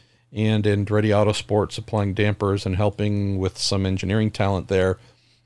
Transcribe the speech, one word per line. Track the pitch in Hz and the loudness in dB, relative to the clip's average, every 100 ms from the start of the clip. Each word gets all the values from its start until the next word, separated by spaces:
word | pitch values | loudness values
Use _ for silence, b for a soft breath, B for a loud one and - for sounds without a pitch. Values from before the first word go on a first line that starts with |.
| b b b | b b b
and | 104 107 110 | -2 0 2
Andretti | 104 101 101 104 107 | 2 0 2 2 2
Autosport | 101 104 104 - 104 92 | 4 2 0 0 0 0
supplying | - - 107 101 | -6 -4 -2 -2
dampers | 95 104 101 101 101 98 | 0 0 0 0 0 -2
and | |
helping | 92 104 - 104 101 101 95 | 0 0 0 -2 -2 -2 -2
with | 92 - | -4 -4
some | - 98 95 | -4 0 0
engineering | 95 92 107 107 | -2 -2 0 0
talent | - 98 95 - | 0 0 0 0
there. | 95 92 92 b b b b | 0 2 0 b b b b